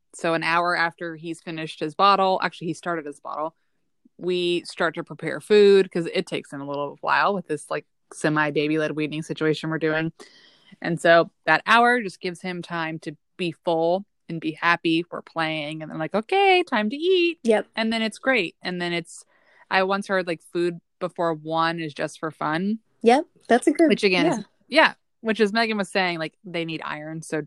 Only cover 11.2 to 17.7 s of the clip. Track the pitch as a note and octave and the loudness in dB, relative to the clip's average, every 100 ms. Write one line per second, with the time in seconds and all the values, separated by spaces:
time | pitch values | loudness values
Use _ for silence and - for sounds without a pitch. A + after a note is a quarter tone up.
11.2 | D#3+ - - D#3 - A#3 A#3+ B3 G3+ - | 4 -2 2 2 4 6 6 2 -2 -8
12.2 | F#3 E3+ F#3 F3+ E3+ E3+ D#3+ D#3+ - D#3 | -10 -8 -8 -8 -6 -6 -6 -6 -10 -14
13.2 | _ - F3+ D3+ - E3 E3 F#3 G#3 _ | _ -8 -6 -4 -2 0 0 0 -4 _
14.2 | - E3 D#3 D#3 E3+ E3+ E3+ E3 F3 E3 | -12 -8 -6 -2 0 2 2 -2 -2 -10
15.2 | - - D#3+ D#3 D3 D#3 D#3 D#3+ D#3+ G3 | -10 -6 -4 -4 -8 -10 -10 -8 -4 -4
16.2 | A3+ F#4+ G4 F4+ F4 B3+ D#4 C#4+ E4+ F#4 | 0 2 4 4 2 0 -2 -2 2 2
17.2 | E4+ E4 A3+ G#3 - | 2 0 0 0 0